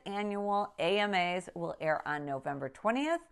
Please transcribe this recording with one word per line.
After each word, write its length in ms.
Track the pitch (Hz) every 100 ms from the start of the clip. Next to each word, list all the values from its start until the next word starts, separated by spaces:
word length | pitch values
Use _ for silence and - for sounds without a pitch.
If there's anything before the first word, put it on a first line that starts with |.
| -
annual 680 | 202 208 202 202 202 - -
A 200 | 165 196
M 140 | 208
As 360 | 190 175 180 180
will 220 | - 170 -
air 200 | 160 151 -
on 180 | 147 147
November 440 | 135 143 139 135
twentieth 500 | - 208 240 302 339 339